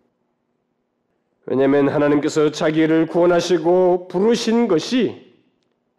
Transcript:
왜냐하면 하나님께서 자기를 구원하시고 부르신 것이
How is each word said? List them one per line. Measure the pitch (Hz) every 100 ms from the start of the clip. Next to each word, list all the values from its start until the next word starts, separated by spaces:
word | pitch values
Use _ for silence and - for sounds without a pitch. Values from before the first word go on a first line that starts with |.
| _ _ _ _ _ _ _ _ _ _ _ _ _ _ -
왜냐하면 | 127 135 143 139
하나님께서 | 143 147 147 147 156 151
자기를 | 151 165 156 160 160 160
구원하시고 | 175 175 175 175 180 160 180 180 180 180
부르신 | 175 214 233 - 226 240
것이 | 165 - 254 180 101 - _ _ _ _ _ _